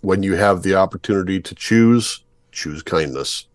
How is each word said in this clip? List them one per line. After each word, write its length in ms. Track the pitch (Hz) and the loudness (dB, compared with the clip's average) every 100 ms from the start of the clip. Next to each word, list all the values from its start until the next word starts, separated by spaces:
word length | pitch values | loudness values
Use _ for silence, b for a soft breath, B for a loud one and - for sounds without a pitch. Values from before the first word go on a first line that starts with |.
when 200 | 98 95 | 0 0
you 120 | 98 | 0
have 280 | 90 101 92 | 2 2 2
the 140 | 92 95 | 2 2
opportunity 640 | 95 92 - 101 92 95 | 2 -2 -2 -2 0 -4
to 140 | - - | -6 -12
choose, 680 | - 113 113 120 117 - _ _ _ | 0 4 6 4 0 -8 _ _ _
choose 300 | - 82 76 | -12 -10 -10
kindness. 640 | - 85 78 65 67 - - | -4 -2 -2 -6 -8 -10 -12